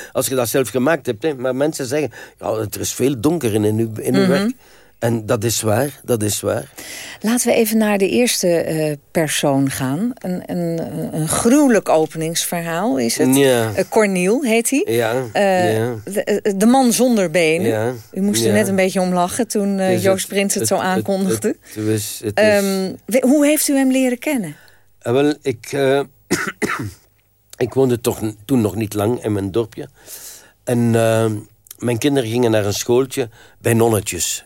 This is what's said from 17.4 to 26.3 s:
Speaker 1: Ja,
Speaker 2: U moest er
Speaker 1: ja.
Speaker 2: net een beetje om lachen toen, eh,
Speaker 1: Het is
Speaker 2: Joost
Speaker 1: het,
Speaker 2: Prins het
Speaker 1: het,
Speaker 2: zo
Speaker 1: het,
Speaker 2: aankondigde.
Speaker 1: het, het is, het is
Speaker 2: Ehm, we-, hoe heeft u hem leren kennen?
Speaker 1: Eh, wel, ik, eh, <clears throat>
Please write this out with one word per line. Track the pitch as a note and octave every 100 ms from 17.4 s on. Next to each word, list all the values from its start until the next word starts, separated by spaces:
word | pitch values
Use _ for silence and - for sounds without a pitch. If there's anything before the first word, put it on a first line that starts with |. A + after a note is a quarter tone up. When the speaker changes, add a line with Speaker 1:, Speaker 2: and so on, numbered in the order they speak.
| D#3+ E3 F3+
Speaker 1:
Ja, | A2 A2+ B2 -
Speaker 2:
U | -
moest | F#3+ G#2+
er | A2+
Speaker 1:
ja. |
Speaker 2:
net | G#3 G3
een | G3
beetje | F#3+ F#3+
om | F#3
lachen | F3+ F3+ - A3
toen, | G#3+ G3+ G3
eh, | F#3+
Speaker 1:
Het | F3+
is |
Speaker 2:
Joost | F#3+ F#3+ -
Speaker 1:
het, |
Speaker 2:
Prins | G3 G3+
het | G3+
Speaker 1:
het, | -
Speaker 2:
zo | F#3+
Speaker 1:
het, |
Speaker 2:
aankondigde. | F#3 F#3 - F#3+ G3 A2+ G#3+
Speaker 1:
het, | - -
het | A2 G#2+
is, | A2 G#2 -
het | G#2+ G#2
is |
Speaker 2:
Ehm, | G#3+ G3+ G3 G3 F#3+ - -
we-, | A#3+ B3
hoe | D4+ C#4+
heeft | D4+ -
u | C4+
hem | C4+
leren | C4 B3+ B3
kennen? | D#4 C#4 E3 C#3+ - - _ _
Speaker 1:
Eh, | A#2+
wel, | B2+ D3 D3
ik, | C#3 B2 -
eh, | C#3+ C3 C#3 - _
<clears throat> | -